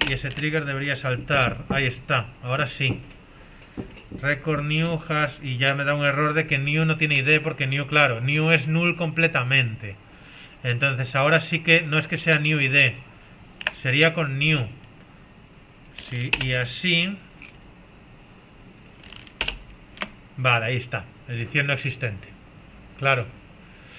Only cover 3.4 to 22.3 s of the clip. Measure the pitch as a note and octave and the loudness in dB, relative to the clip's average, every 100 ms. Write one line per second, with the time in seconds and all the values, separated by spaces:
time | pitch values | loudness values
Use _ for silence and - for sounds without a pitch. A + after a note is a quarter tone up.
3.4 | - - - - - - - - C#3 C#3 | -20 -20 -16 -14 -14 -16 -16 -6 -4 -2
4.4 | D#3+ D3 D3 D#3 E3 D#3+ D#3+ D3+ D3 - | -2 -2 0 0 0 -2 -2 -2 -2 -4
5.4 | C#3 B2 C3+ C#3 C#3+ D3 C#3+ C#3 D3+ D3+ | -6 0 0 2 0 2 2 2 2 2
6.4 | D#3 C#3 C#3 D#3 D#3+ D#3+ D3+ C#3 C3+ D#3 | 0 0 0 2 2 2 2 2 4 2
7.4 | D#3 C3+ C3 C#3 C#3+ D3 C#3 A2+ B2+ D3+ | 2 -2 -2 -2 0 4 4 2 0 2
8.4 | D#3+ D#3+ C3+ D#3+ F3 E3+ D#3+ E3 E3 D3 | 4 4 2 2 2 0 -2 2 2 2
9.4 | B2 C3+ A#2+ G#2+ G#2 F#2+ - - - - | 2 2 2 -4 -12 -14 -20 -20 -20 -20
10.4 | - - B2 A#2+ C#3 B2+ B2 C#3 C#3+ D#3+ | -20 -8 -4 0 0 0 0 2 4 4
11.4 | - D#3+ E3 E3 D#3+ D3+ D3 D#3+ E3 D#3 | 2 -2 4 4 4 -2 -2 -2 0 2
12.4 | D3+ D3+ C3+ C#3 C3 - - - - - | 2 2 2 4 4 0 -12 -20 -20 -20
13.4 | - - - - C3 C3+ E3 D#3+ D3 C3+ | -20 -10 -10 -4 -2 4 4 2 -2 0
14.4 | D3+ D3+ A2 - - - - - - - | 2 2 -2 -8 -20 -20 -20 -20 -20 -20
15.4 | - - - - - - - B2 B2 - | -20 -20 -20 -20 -20 -18 -10 -6 -2 -2
16.4 | C3 B2+ B2 - F3+ E3+ F3+ G3+ - - | 0 -2 -2 -2 0 2 0 -4 -12 -20
17.4 | - - - - - - - - - - | -20 -20 -20 -20 -20 -20 -20 -20 -20 -20
18.4 | - - - - - - - - - - | -20 -20 -20 -20 -20 -20 -20 -20 -20 -6
19.4 | - - - - - - - - - - | -6 -6 -16 -20 -20 -12 -12 -12 -16 -2
20.4 | B2+ A#2 A2+ B2+ - A#2 - - - A#2 | 2 2 2 -2 -2 -8 -8 -16 -10 -6
21.4 | A2+ D3+ C#3+ C#3 C3+ - A#2+ F#2+ - | -2 0 0 -2 -4 -4 -6 -6 -12